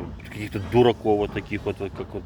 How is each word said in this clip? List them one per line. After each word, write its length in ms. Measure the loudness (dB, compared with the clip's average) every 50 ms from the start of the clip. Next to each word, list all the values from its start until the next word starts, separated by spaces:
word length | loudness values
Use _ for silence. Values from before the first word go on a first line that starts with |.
| -10 -10 -12 -14 -14 -12
каких-то 320 | -10 -8 -8 -6 -6 -6
дураков 580 | -2 4 6 6 8 8 6 4 2 2 4 4
вот 140 | 2 0
таких 320 | -2 -6 -6 -4 -6 -4 -4
вот, 140 | -4 -4 -4
как 360 | -6 -8 -6 -8 -10 -8 -10
вот, 80 | -10 -10